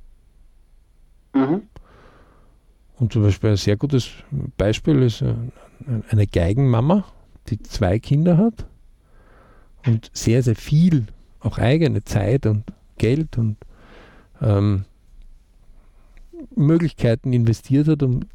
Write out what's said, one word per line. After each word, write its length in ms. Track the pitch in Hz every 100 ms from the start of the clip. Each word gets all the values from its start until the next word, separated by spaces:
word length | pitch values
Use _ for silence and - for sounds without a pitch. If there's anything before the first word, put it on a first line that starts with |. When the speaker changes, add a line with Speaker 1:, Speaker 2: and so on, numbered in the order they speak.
| - - _ _ - _ _ _ _ _ _ _ _
Speaker 1:
Mhm. 280 | 135 135 185 - - - - - - - _ - _ _ _ _ -
Speaker 2:
Und 140 | 117
zum 100 | 117
Beispiel 280 | 104 95 110
ein 60 | 101
sehr 200 | - 104
gutes 320 | 143 135 - - - 139 - -
Beispiel 460 | 95 107 - 143
ist, 200 | 127 -
äh, 120 | 127 117 120 - - _ 147 113 -
eine 180 | 107 101
Geigenmama, 800 | 92 85 113 135 113 135 208 - - _ - -
die 140 | 104
zwei 360 | - - 92 107
Kinder 400 | - 143 175 170
hat 280 | 226 - - - - _ _ - - - - - - - -
und 240 | 113 -
sehr, 280 | - - 120
sehr 140 | 120 110
viel, 500 | - 151 180 151 110 - - -
auch 180 | 104 -
eigene 460 | 107 156 151 104
Zeit 420 | - - 98 135 110
und 180 | 107 110 - - -
Geld 420 | 110 139 156 -
und, 180 | 110 104 - - - - - - _ -
ähm, 440 | 110 101 104 98 98 _ _ - - - _ _ - - - _ - - - 339 277
Möglichkeiten 800 | - 147 165 165 - 120 113 135
investiert 560 | 123 113 107 - 135 151
hat, 140 | 151
um 180 | 135 127 -